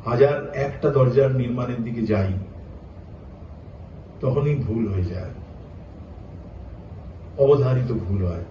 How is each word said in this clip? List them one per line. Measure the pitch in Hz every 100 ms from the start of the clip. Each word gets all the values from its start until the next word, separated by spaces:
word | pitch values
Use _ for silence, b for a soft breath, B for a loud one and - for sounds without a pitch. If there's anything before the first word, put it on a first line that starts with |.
হাজার | 117 123 143 143 -
একটা | 139 - - -
দরজার | 135 127 131 131 127
নির্মাণের | 120 123 123 113
দিকে | 113 113
যাই, | 104 101 98 - - - - - - - - - - - - - - - - - - -
তখনই | 131 139 147
ভুল | 139 101 113 104
হয়ে | 92
যায়, | 90 92 92 - - - - - - - - - - - - - - - - - - - - -
অবধারিত | 139 143 127 127 123
ভুল | 107 92 98 90
হয়। | 85 87